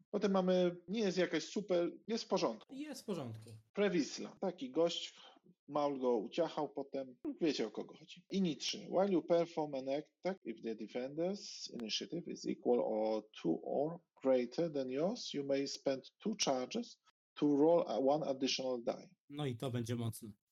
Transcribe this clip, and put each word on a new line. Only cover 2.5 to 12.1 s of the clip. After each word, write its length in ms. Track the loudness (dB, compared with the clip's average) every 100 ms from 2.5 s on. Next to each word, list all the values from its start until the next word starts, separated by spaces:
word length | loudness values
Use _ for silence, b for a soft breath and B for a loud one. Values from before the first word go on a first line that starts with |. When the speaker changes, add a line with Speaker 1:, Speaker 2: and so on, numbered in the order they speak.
| 0 -8 -12
Speaker 2:
Jest 260 | -10 -10
w 40 | -6
porządku. 500 | -6 -6 -10 -14 -18 -10
Speaker 1:
Prewisla, 640 | 0 2 2 0 -4 -10 -6
taki 300 | -6 -4 -4
gość, 460 | 2 2 2 -6 B B B -20 _ -6
Maul 320 | 0 0 2
go 180 | 2 2
uciachał 520 | 0 0 0 0 -4
potem. 460 | -4 -6 -6 -8 -8 -8 0
Wiecie, 260 | 0 2 -2
o 40 |
kogo 260 | -4 -10 -12
chodzi. 260 | -20 -20 _
Ini 280 | 0 0 0
trzy. 300 | -4 -6 -2
While 220 | 0 4
you 100 | 2
perform 540 | 4 2 2 -2 -4 -4
an 140 | -2
attack, 560 | -4 -4 _ -6 -6 -8
if 160 | -8
the 140 | -6 -6
defender's 960 | -6 -6 -6 -2 -2 -2 -8 -12 -10
initiative 540 | -8 -4 -4 -4